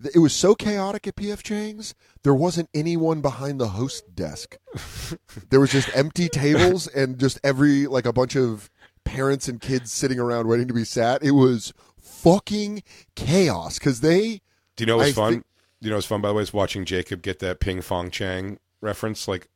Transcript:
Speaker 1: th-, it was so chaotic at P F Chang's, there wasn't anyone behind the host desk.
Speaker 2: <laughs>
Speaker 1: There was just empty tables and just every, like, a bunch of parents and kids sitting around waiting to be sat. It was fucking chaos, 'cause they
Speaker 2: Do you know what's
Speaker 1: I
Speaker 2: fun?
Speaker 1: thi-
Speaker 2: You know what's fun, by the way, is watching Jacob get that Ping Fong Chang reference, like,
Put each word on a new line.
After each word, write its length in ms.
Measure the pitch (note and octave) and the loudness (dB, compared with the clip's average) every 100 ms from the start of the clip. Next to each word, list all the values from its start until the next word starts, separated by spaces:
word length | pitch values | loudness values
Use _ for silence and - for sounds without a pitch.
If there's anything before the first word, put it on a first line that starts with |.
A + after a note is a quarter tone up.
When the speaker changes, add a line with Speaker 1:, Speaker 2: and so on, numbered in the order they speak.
Speaker 1:
th-, 120 | C#3 E3+ | 0 4
it 60 | |
was 120 | D3+ - | 4 4
so 200 | F3+ - | 4 4
chaotic 520 | G#3 G#3 G3 G#3 G3+ | 2 -2 -4 -6 -8
at 100 | - | -8
P 140 | G#3 | -8
F 120 | G#3 | -8
Chang's, 520 | - G#3 G#3+ G#3+ G#3+ - _ _ | -8 -8 -8 -10 -16 -16 _ _
there 120 | C#3 C3+ | 2 4
wasn't 360 | F3 E3 E3 | 2 -2 -4
anyone 480 | D3+ D#3+ E3+ D#3+ D#3 | -4 -2 0 0 0
behind 400 | C#3+ A#2 C#3 C#3 | -2 -4 -6 -2
the 80 | A2+ | -2
host 460 | F#2+ B2+ - - F2 | -2 -6 -6 -14 -10
desk. 420 | E2 D2 - - | -8 -10 -16 -20
Speaker 2:
<laughs> 40 | _ A#4 - - - E3 _ - - | _ -16 -14 -12 -12 -12 _ -18 0
Speaker 1:
There 100 | C3+ | 4
was 100 | C#3 | 4
just 240 | C3+ B2+ B2 | 2 0 0
empty 340 | D3+ - F3 | 0 0 -2
tables 560 | D#3 C#3+ D#3+ F3+ F#3 D#3 | 0 2 4 4 2 -2
and 300 | C#3 C3+ B2+ | -2 -2 0
just 200 | C3+ - C#3 | 0 0 -2
every, 420 | C3 D3 C#3 C#3+ | 4 4 4 2
like, 200 | C3 A#2+ | 0 0
a 60 | A#2+ | 0
bunch 200 | B2+ C#3 | 0 2
of 340 | B2 G#2+ - _ _ _ - | 0 -2 -12 _ _ _ -8
parents 420 | C3 C3+ C#3 - | -2 0 0 -4
and 120 | A#2+ | -8
kids 320 | - C3 A#2+ | -2 -4 -2
sitting 260 | - C3+ B2+ | -4 -2 0
around 300 | A#2+ A#2 A2+ | 0 0 2
waiting 200 | A#2 B2 | 2 2
to 60 | A#2 | -2
be 100 | A2 | -2
sat. 380 | - A#2 C3+ | 0 2 2
It 100 | D3 | 4
was 400 | C#3 B2+ A#2+ - - _ _ | 6 6 4 -4 -16 _ _
fucking 840 | - - E3+ G3 - G#3 G#3 G#3 - - _ - | -20 2 4 4 2 -6 -4 -8 -14 -20 _ -10
chaos, 640 | - F3+ F3 F2 E2 - | 0 2 2 0 -6 -4
'cause 220 | D3 A#2 | -2 0
they 400 | D3+ F3 A3 G#3 _ _ _ - | 2 2 2 -6 _ _ _ -6
Speaker 2:
Do 60 | |
you 40 | A2+ | 0
know 100 | A2+ | 2
what's 120 | C#3+ | 2
Speaker 1:
I 20 | |
Speaker 2:
fun? 220 | B2 G#2+ A2+ | 2 2 0
Speaker 1:
thi- 40 | - _ _ _ | -2 _ _ _
Speaker 2:
You 100 | G#2+ | -4
know 60 | G#2+ | -4
what's 100 | - | -2
fun, 140 | G#2 | -2
by 60 | G#2 | 0
the 60 | G#2 | 0
way, 80 | |
is 100 | G2+ G#2 | -2 0
watching 300 | F#2+ G2+ F2+ | -2 -2 -4
Jacob 340 | F#2 F2 F#2 | -4 -4 -8
get 180 | G2 F#2 | -8 -6
that 200 | F#2 F2+ | -4 -2
Ping 200 | G2 F#2 | -2 -4
Fong 280 | - F2+ F2+ | -4 -4 -4
Chang 480 | - G2 F#2 F#2+ G2+ _ _ | -6 -6 -4 -6 -10 _ _
reference, 460 | G#2+ G2+ A2+ G#2+ - | -8 -6 -6 -8 -6
like, 200 | F#2 - | -6 -8